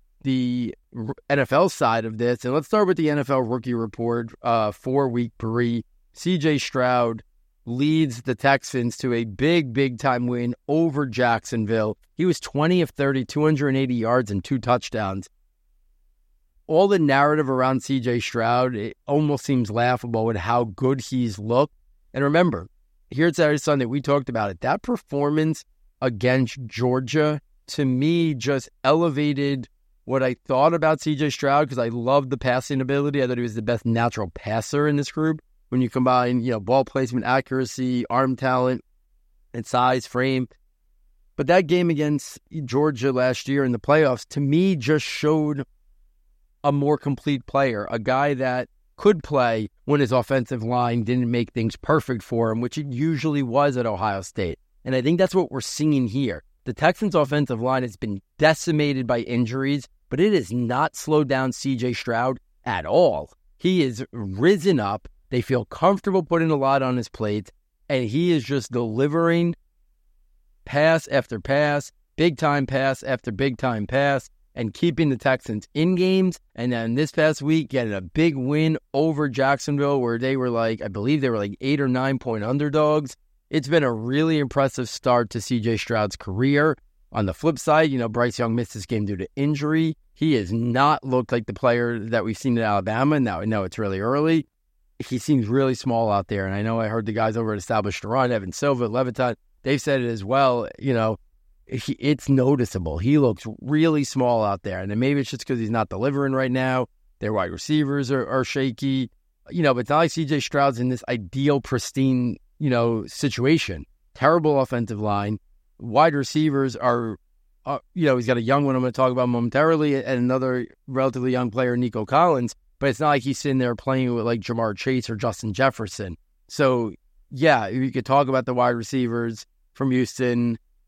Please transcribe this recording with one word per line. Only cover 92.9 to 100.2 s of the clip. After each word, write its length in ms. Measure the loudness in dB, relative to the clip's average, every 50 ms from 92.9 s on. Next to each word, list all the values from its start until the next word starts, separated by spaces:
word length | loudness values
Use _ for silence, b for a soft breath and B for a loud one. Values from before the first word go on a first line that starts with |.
| 0 0 2 2 2 2
Now, 220 | 2 0 -2 -4 -4
I 20 |
know 200 | -2 -2 -2 -2
it's 140 | -4 -4 -4
really 220 | -4 -4 -4 -2
early. 460 | -2 -2 0 0 2 2 2 2 0 _ _ _ _ _ _ _ _ _ _ -14
He 200 | -10 -8 -6 -6
seems 280 | -2 0 0 0 2
really 280 | 0 0 0 2 0 0
small 360 | -2 -2 -2 0 0 0 2
out 160 | 0 0 -2
there. 180 | -2 -4 -4 -4
And 120 | -4 -4
I 60 | -4 -2
know 180 | -2 -2 -2
I 80 | -2 -2
heard 180 | -4 -4 -4
the 60 | -4 -2
guys 240 | -2 -2 -2 0
over 160 | -2 -2 -2 -4
at 60 | -4
Established 440 | -4 -2 -2 -2 0 -2 -4 -6 -6
Run, 300 | -4 -2 0 0 0 0
Evan 180 | -2 -4 -6
Silva, 380 | -8 -4 0 0 0 0 0 -2
Leviton, 480 | 0 -2 -2 -2 -2 -2 -2 -2 -2 -6 _ _ _ _ -4
they've 180 | -2 -2 -2
said 200 | 0 0 0 0
it 80 | 0 -2
as 160 | -4 -6